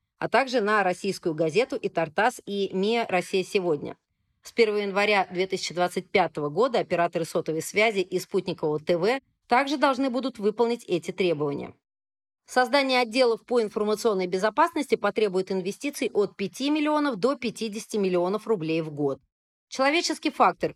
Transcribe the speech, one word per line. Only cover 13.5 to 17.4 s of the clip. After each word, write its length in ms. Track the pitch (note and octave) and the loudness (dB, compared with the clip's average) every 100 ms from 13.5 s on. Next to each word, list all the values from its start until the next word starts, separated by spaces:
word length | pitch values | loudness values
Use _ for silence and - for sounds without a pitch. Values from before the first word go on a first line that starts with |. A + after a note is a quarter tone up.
| A#3+ | 0
информационной 640 | G#3+ G#3+ G#3 G#3 A#3 F#3+ F3+ | 0 -2 -2 0 2 2 0
безопасности 720 | F#3 G#3+ G#3+ E4+ D#4+ B3+ A3 | 0 0 2 2 0 -2 0
потребует 560 | G3+ A3+ G#3 F#3 F#3 | 0 0 0 0 -2
инвестиций 580 | F#3+ F3+ - C#4+ C#4+ B3 | -2 -4 -6 -8 -4 -2
от 240 | - G3+ - | 0 -2 -2
пяти 320 | G3 - C#4 | -8 -4 -2
миллионов 480 | D#4 D4+ D4+ D4 G#3 | 0 0 0 0 0
до 180 | A#3+ | 0
пятидесяти 640 | C#4+ | 0